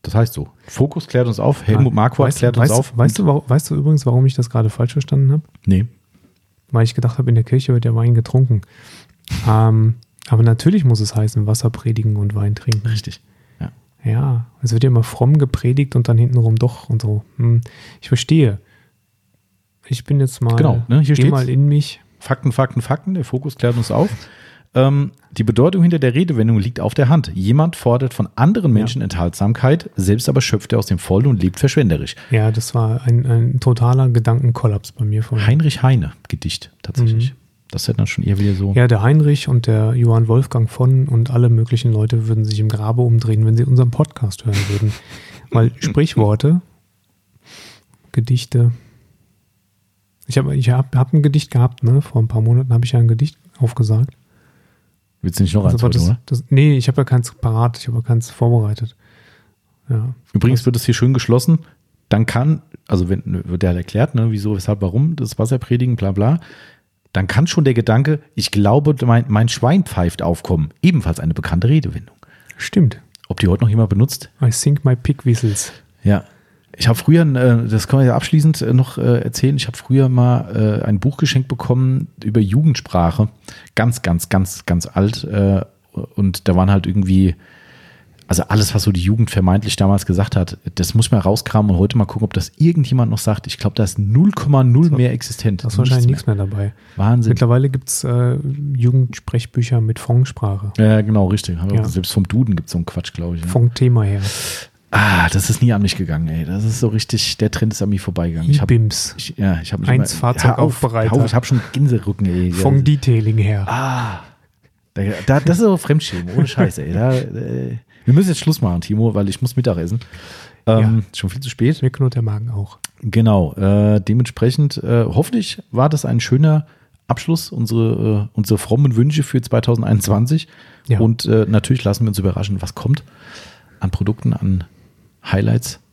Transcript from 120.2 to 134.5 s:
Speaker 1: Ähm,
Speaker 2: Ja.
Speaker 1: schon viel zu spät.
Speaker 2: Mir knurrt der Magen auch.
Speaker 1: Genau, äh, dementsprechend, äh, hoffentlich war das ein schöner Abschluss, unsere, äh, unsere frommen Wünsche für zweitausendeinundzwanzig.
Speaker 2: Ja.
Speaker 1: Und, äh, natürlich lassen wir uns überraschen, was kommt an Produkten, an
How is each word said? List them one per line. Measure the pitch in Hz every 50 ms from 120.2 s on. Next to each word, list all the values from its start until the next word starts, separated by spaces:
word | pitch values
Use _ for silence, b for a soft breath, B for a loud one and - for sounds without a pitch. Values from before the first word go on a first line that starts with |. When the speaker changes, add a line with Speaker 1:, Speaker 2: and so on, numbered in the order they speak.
| B B B B B B B B B
Speaker 1:
Ähm, | 113 110 110
Speaker 2:
Ja. | 107 110 113 113 98 - -
Speaker 1:
schon | - - 92
viel | 92 131
zu | 135 123
spät. | - - 117 131 160 -
Speaker 2:
Mir | 135 131
knurrt | - - 135 127 120
der | 123
Magen | 117 110 104 107 110 120
auch. | 110 101 101 - - _ - - _ _
Speaker 1:
Genau, | - 110 98 117 113 113 104 98 87 71 -
äh, | - 98 98 101 104 104 104 107 104
dementsprechend, | 92 - 107 123 123 - - - 113 123 123 - 147 139 - -
äh, | - - 120 117 113
hoffentlich | - - - - - 247 233 - - - - - _
war | - 113 131 151
das | 156 143 -
ein | 123 117 117
schöner | - - 127 135 151 156 151 156 151 b b b b b b b _ -
Abschluss, | 123 - - - 165 160 - -
unsere, | - 120 117 107 113 113 113 110 113 104 107 110 107 104 104 110
äh, | _ -
unsere | 101 - 110
frommen | 98 - - 110 123 143 135 117
Wünsche | 110 123 151 151 156 143
für | - - 127
zweitausendeinundzwanzig. | 117 - - 117 113 - 120 113 110 101 110 101 98 98 104 104 120 123 156 160 - B B B B B B B B -
Speaker 2:
Ja. | 120 98
Speaker 1:
Und, | 113 113 113 113 -
äh, | 110 110 110 107
natürlich | 98 110 104 - - 131 123 -
lassen | 101 101 - 117
wir | 107
uns | 98 101
überraschen, | 95 95 - - 95 98 101 92
was | 90 87 -
kommt | - - 113 139 - B B B B B B B B B B B B B B _ _
an | - 92
Produkten, | - - 92 107 113 - - 123
an | 113 - - 98